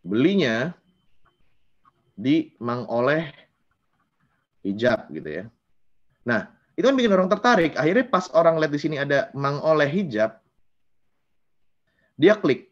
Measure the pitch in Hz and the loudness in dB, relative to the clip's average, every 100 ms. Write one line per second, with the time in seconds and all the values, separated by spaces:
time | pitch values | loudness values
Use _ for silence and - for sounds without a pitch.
0 | 87 107 156 202 139 113 151 - _ _ | -4 0 2 2 0 -2 -4 -8 _ _
1 | _ - _ _ _ _ _ _ _ _ | _ -20 _ _ _ _ _ _ _ _
2 | _ - 120 160 156 _ 117 120 107 117 | _ -8 0 0 -2 _ -8 -6 -4 -2
3 | 127 156 156 - _ _ _ _ _ _ | 0 0 -4 -14 _ _ _ _ _ _
4 | _ _ _ _ _ _ 98 98 120 117 | _ _ _ _ _ _ -8 -2 0 0
5 | - 78 76 78 113 _ _ _ _ _ | -6 -12 -10 -12 -12 _ _ _ _ _
6 | _ _ - 110 92 _ _ - 233 269 | _ _ -4 -4 -4 _ _ -2 0 2
7 | 233 185 185 202 247 226 160 - 151 208 | 2 2 2 0 2 2 2 0 0 0
8 | 254 185 - 160 165 160 156 147 151 147 | 0 -2 0 2 2 2 -2 -2 -4 -4
9 | 139 139 - 135 139 143 156 156 139 175 | 0 0 -2 -4 -4 -2 2 2 2 0
10 | 180 107 110 - _ _ _ _ _ _ | -2 -2 -2 -4 _ _ _ _ _ _
11 | _ _ _ _ _ _ _ _ _ _ | _ _ _ _ _ _ _ _ _ _
12 | _ - 170 208 165 123 - | _ 2 4 4 2 -2 -4